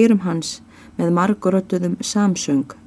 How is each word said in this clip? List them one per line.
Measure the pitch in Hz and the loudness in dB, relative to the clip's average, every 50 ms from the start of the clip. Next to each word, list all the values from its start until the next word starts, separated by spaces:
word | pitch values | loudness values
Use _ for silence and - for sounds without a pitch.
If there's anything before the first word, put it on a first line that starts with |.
eyrum | 226 233 220 196 180 | 4 4 4 2 0
hans | 180 165 165 156 - - - - - - - - - - - | -2 -4 -4 -6 -8 -10 -12 -16 -20 -20 -20 -20 -14 -6 -2
með | 175 170 175 | 0 0 2
margrödduðum | 175 214 220 208 - - 185 185 190 190 - 190 180 180 175 180 - | 2 2 0 0 0 0 0 0 0 0 -2 -2 -2 -2 -4 -4 -6
samsöng | - - - 208 208 196 175 - - - 143 135 135 - - - - | -6 -4 -2 0 2 2 0 -2 -2 0 0 0 -2 -4 -8 -18 -18